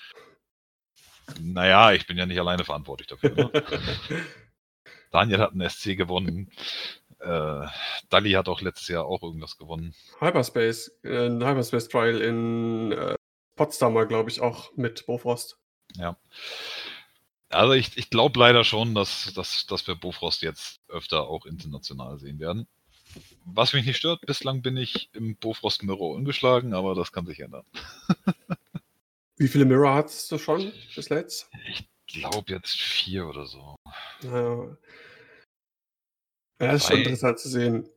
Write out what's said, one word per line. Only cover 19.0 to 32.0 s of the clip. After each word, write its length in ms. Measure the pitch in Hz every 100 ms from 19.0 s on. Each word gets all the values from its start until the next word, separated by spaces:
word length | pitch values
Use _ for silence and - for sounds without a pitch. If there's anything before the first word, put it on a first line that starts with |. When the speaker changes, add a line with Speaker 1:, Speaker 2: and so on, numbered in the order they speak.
| 95 - -
Speaker 1:
dass, 320 | 92 90 - -
dass 200 | 95 -
wir 80 | 85
Bofrost 460 | 90 - 85 -
jetzt 400 | 80 76 - - _
öfter 380 | 85 - 80 71
auch 180 | 80 78
international 760 | 82 78 69 - 67 64 71
sehen 200 | 69 73
werden. 280 | 80 104 113 _ _ _ _ - - _ -
Was 280 | 104 120
mich 120 | 139 123
nicht 120 | 123
stört, 240 | 160 170 -
bislang 360 | 135 131 135
bin 140 | 127 131
ich 320 | 123 - -
im 240 | 110 110 107
Bofrost 460 | 113 110 107 -
Mirror 300 | 98 98 82 76
ungeschlagen, 580 | 139 - 127 123 123
aber 200 | 95 95 92
das 160 | 87
kann 120 | 92 85
sich 140 | 73
ändern. 260 | 65 67 -
<laughs> 1700 | - - - - - - - - 175 _ - - _ _ _ _ -
Speaker 2:
Wie 100 | 135
viele 180 | 143 131
Mirror 280 | 131 143
hattest 380 | 143 147 - -
du 60 | 151
schon 340 | - 165 196 - - -
bis 140 | -
jetzt? 400 | 160 - - - - -
Speaker 1:
Ich 180 | - - _